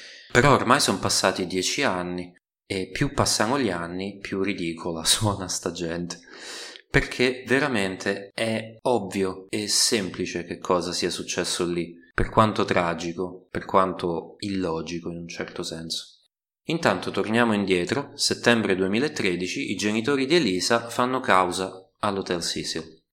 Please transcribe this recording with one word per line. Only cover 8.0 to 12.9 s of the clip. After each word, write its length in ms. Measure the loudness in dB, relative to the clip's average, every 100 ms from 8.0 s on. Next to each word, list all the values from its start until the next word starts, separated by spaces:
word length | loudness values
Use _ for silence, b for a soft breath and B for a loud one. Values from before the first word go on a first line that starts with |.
| -4 -4 -6
è 460 | -4 -2 -2 -6 -4
ovvio 640 | 0 2 0 -2 -2 -4 -6
e 180 | -4 0
semplice 760 | 2 2 2 0 -4 -2 -2
che 120 | -4 -4
cosa 360 | 0 0 0
sia 180 | -2 -2
successo 560 | -2 -4 -2 -2 0 0
lì, 280 | 0 -4 B B
per 160 | -2 2
quanto 340 | 4 4 4
tragico, 840 | 2 2 2